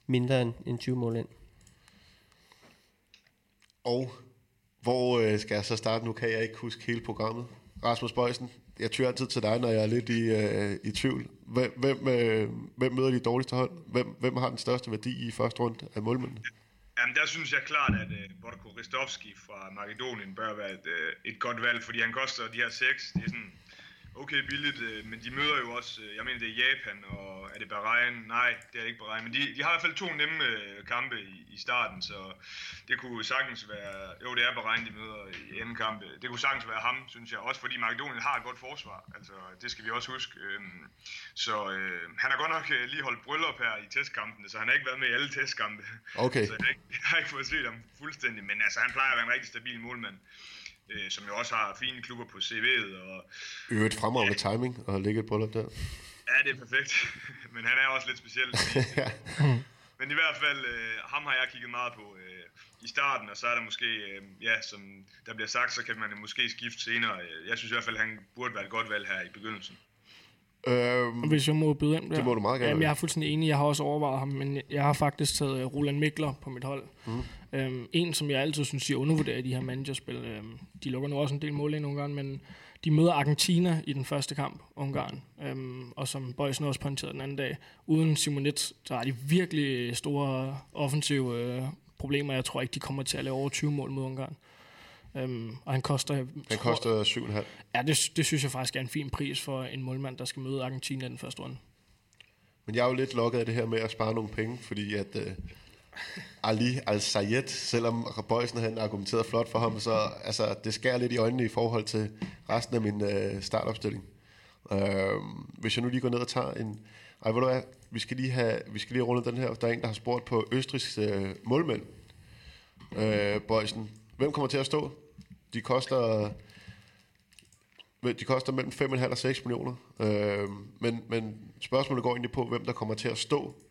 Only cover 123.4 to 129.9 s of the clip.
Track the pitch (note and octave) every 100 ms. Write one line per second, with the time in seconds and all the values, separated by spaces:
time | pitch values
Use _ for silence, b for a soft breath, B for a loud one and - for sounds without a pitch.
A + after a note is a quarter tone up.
123.4 | - A2+ G#2 G#2+ A2 - - - C#3+ D3
124.4 | C3+ C#3 C3+ D3+ C#3+ - - - - -
125.4 | _ A#2+ - B2+ B2+ C3 A#2 A2 G#2 -
126.4 | B B B B B B B B _ -
127.4 | - _ _ - - _ B2 A#2 - C3
128.4 | C3 C3 B2+ - C#3 B2+ B2+ B2 C3 C3
129.4 | B2 A#2 C3 B2 -